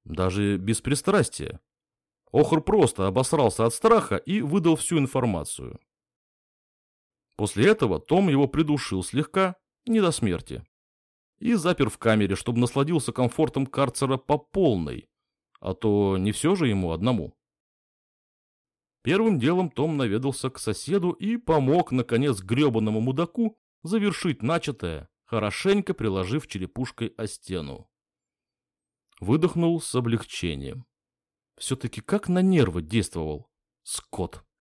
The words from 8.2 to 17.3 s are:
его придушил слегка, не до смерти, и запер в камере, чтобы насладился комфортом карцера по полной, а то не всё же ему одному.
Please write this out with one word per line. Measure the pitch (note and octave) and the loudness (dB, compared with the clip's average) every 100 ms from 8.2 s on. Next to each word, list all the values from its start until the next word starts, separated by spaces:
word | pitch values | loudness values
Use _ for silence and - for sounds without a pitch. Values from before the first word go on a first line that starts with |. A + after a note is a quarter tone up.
| F#3+ | 4
его | C#3 C#3 | 4 2
придушил | C#3+ D3+ D3 - F#2+ | 0 0 -2 -2 -6
слегка, | - B2+ D#3 F#3+ F#3 F3+ _ _ - | -4 -4 -2 0 0 -2 _ _ 0
не | A3+ | 2
до | F3+ | 2
смерти, | - G#2 E2+ - B1 - _ _ _ _ _ _ _ | 2 -2 -2 -6 -14 -14 _ _ _ _ _ _ _
и | A3+ | 0
запер | A3+ E3 E3+ A#2 | 2 2 2 0
в | - | 2
камере, | A2+ G#2+ G2 F#2+ | 2 4 2 0
чтобы | - A#2 | -2 0
насладился | A#2+ C#3 D3 E3 B2+ | 0 0 0 0 -2
комфортом | B2+ A#2+ - D3+ - C3+ | -2 -2 2 0 0 -2
карцера | - C#3 - C3 C3 | -2 -2 0 -2 -2
по | - D3+ | -2 -4
полной, | - G3 D#3+ G2 D2 A1 - _ _ _ _ _ | -2 0 2 2 -2 -8 -14 _ _ _ _ _
а | G2 | -8
то | F#2 A2 G2+ G2 F#2+ | -2 2 2 2 2
не | G2+ | 0
всё | G#2 D#3 F#3+ | 0 0 2
же | C3+ | 0
ему | G2 F2 | 0 -2
одному. | E2 A2+ A2+ C#2+ | -2 -2 -2 -4